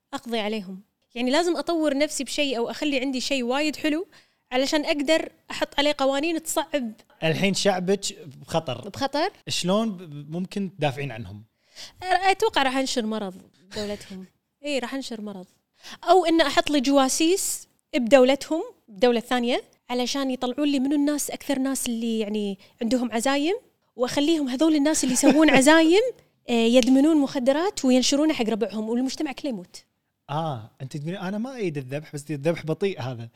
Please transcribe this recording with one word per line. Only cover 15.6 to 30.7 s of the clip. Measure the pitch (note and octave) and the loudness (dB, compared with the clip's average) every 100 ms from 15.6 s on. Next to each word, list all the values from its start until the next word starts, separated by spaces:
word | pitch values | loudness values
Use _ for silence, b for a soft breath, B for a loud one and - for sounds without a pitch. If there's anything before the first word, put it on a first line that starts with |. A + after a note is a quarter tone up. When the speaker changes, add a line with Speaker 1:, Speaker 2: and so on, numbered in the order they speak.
| _ B B B | _ B B B
Speaker 1:
أو | F4 F#4 | 4 4
إن | E4 E4 | 6 4
أحط | C#4+ E4+ - | 4 2 2
لي | D4 | 2
جواسيس | B3+ C#4 C4 - D#4+ G4 - - - _ _ | 4 4 4 2 2 2 -2 -6 -10 _ _
بدولتهم، | D4+ A#3 C4+ B3+ C#4 - D#4 A#4+ - _ | -2 6 8 8 4 0 -4 -4 -12 _
بدولة | G3+ B3 A#3 | 0 2 2
ثانية، | G#3+ B3 A#3+ D4+ - _ - | 0 -2 0 -2 -6 _ -8
علشان | B3 B3 C#4 C4+ | -4 -2 -2 -4
يطلعون | B3+ B3+ B3 D4 | -2 -4 -2 0
لي | C4+ | 0
منو | C4 D4 | 0 2
الناس، | C#4+ D4 - | 0 -2 -4
أكثر | - - C#4 | -8 -4 -2
ناس | C4 C4 - | -2 -2 -4
اللي | A3+ A#3 A3+ | -4 -2 -2
يعني | G#3 G#3+ G3+ G3 b _ | -2 -2 -4 -6 b _
عندهم | A3+ B3+ A#3+ | -2 0 0
عزايم، | A3+ B3 C#4+ D4 A4+ - _ _ - | -2 0 0 0 -2 -6 _ _ -6
وأخليهم | B3 - C#4+ E4 C4+ | -2 0 2 2 0
هذول | B3+ D#4+ | 2 2
الناس | D#4 C#4 D#4 | 4 2 2
اللي | C4 | 0
يسوون | B3 C#4 C#4 D#4 | 4 4 6 6
Speaker 2:
<laughs> | C4 | 8
Speaker 1:
عزايم، | C4+ D#4+ D#4+ F#4 B4+ - _ _ - | 8 8 8 4 2 -2 _ _ -4
آه، | |
يدمنون | A#3+ A3+ B3 B3 C4 D4 D#4+ | 0 4 6 6 6 6 4
مخدرات | C4+ C#4 B3 C#4 F#4 - | 2 0 0 2 0 0
وينشرونها | C4 B3+ B3 C#4 D#4 | 2 4 4 2 2
حق | D4+ | 0
ربعهم، | A3 A3+ G3+ G#3 G#3+ | -2 -2 -4 -4 -4
والمجتمع | A#3+ C4 - D#4 | -2 -2 -4 -6
كله | B3+ D4+ | -6 -6
يموت. | G#3+ F3 - - _ _ _ - | -8 -10 -20 -20 _ _ _ -8
Speaker 2:
آه، | C#3+ E3 B2+ A2 | -6 -4 -6 -12